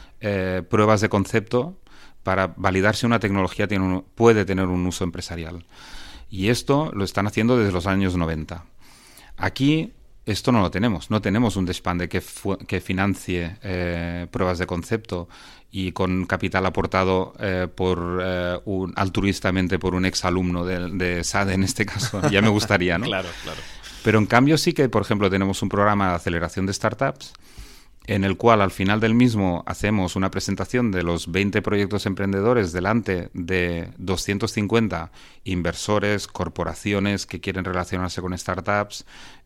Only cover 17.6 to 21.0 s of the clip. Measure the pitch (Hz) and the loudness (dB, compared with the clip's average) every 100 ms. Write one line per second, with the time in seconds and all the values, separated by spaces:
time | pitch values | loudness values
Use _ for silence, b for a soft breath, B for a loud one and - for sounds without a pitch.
17.6 | 90 - 92 87 87 90 92 90 90 90 | -4 -2 0 0 -2 -2 -2 -2 -2 -4
18.6 | - 95 92 90 98 98 98 95 98 92 | -4 -4 -4 -2 -2 2 0 0 0 0
19.6 | 90 90 92 90 92 - 90 92 90 90 | 2 0 0 0 0 0 0 0 0 -2
20.6 | 90 90 87 92 | -2 -4 -4 -2